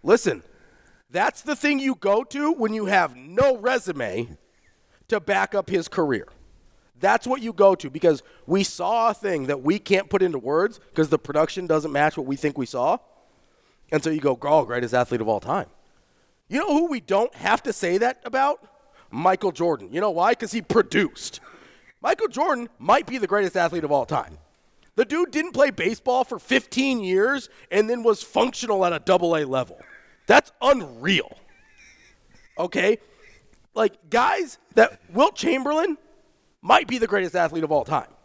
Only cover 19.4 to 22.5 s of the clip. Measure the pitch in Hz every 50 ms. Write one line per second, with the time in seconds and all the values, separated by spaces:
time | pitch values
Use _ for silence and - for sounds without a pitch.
19.4 | 208 190 156 - 170 170 156 117 98 90 113 165 202 214 170 165 175 214 240 -
20.4 | 233 208 - 226 185 _ - 226 196 - - 220 196 147 - - - - - -
21.4 | _ - - - - - _ _ _ _ _ _ - - 370 - 440 381 220 247
22.4 | 302 359